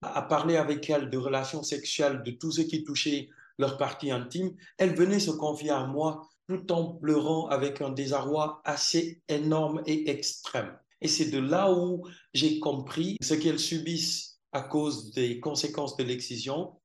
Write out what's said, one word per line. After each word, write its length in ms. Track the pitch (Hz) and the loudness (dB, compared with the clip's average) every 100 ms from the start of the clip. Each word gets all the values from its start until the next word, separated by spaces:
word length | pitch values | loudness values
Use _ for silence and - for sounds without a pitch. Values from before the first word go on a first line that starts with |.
à, 200 | - 147 | -6 -4
à 20 | |
parler 340 | 135 156 165 165 | 2 2 4 4
avec 320 | 147 147 - | 4 0 2
elles 220 | 147 127 | 0 2
de 80 | 127 | -2
relations 440 | 131 135 131 156 | 0 0 -2 -6
sexuelles, 600 | 143 139 - - 143 131 | -4 -4 -2 2 2 0
de 60 | 120 | -6
tout 200 | 120 160 | -6 -2
ce 120 | 156 | 0
qui 200 | 156 156 | 2 0
touchait 460 | 151 139 156 143 131 - - - | -2 -2 0 -2 -4 -16 -12 -2
leur 180 | 135 135 | 0 0
partie 340 | 135 - 139 | -2 -2 -2
intime, 440 | 123 123 170 185 - - - | -2 -2 -4 -4 -6 -8 2
elles 160 | 190 | 4
venaient 260 | 156 185 202 | 6 4 4
se 120 | 165 | 2
confier 360 | 151 151 147 151 | 0 -2 -2 0
à 160 | 139 | 0
moi 380 | 131 143 156 151 - _ - | 0 0 0 -2 -10 _ -6
tout 240 | 185 - | -4 0
en 140 | 170 165 | 0 0
pleurant 520 | - 147 151 151 160 165 | -2 2 4 4 0 0
avec 340 | 139 139 139 | 0 0 -2
un 80 | 139 | -4
désarroi 720 | 131 135 139 131 151 151 - | -4 -2 0 0 0 0 -4
assez 560 | - 143 - 165 165 - - | -4 -2 0 2 0 -4 -2
énorme 540 | 147 156 156 151 156 | 0 2 2 2 0
et 240 | 156 156 151 | 0 0 0
extrême. 680 | 139 - - - 127 98 - _ - | -2 -4 -6 -6 -4 -4 -10 _ -4
Et 60 | 151 | 0
c'est 220 | - 156 | 2 2
de 80 | 135 | 0
là 320 | 135 175 196 | 2 4 6
où 360 | 180 180 175 175 - _ | 4 2 -2 -6 -16 _
j'ai 260 | 131 156 156 | 2 2 2
compris 600 | 151 135 131 156 180 208 | 0 -2 -4 -2 -2 -2
ce 140 | - | 0
qu'elles 260 | 156 160 147 | 2 2 2
subissent 800 | - 165 151 165 170 - - - _ | 0 -2 -2 -2 -2 -4 -8 -16 _
à 100 | 139 | -6
cause 480 | - 151 151 143 107 | -2 0 0 -2 -4
des 280 | - 123 120 | 0 0 0
conséquences 540 | 156 147 147 156 139 - | -4 -2 -2 -2 -4 -2
de 60 | |
l'excision. 760 | 123 123 - 117 127 147 175 - | -2 -4 -6 -6 -4 -4 -4 -10